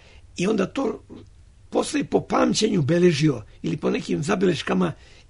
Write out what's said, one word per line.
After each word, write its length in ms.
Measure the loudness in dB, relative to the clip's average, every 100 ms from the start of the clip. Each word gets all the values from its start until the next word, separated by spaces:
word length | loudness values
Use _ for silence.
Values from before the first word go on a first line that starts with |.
| -14 -20 -14 -4
i 100 | -2
onda 180 | 0 -2
to 380 | -2 -4 -6 -14 -20 -20 -20 -20 -20 -4
posle 340 | -2 -2 -2
po 180 | -2 -2
pamćenju 600 | 0 0 2 2 0 0
beležio 640 | 2 4 4 4 2 0 -8 -10
ili 160 | -6 -4
po 120 | -2
nekim 340 | -2 -4 -4
zabeleškama 720 | -2 2 2 0 -2 0 0 -4 -18 -20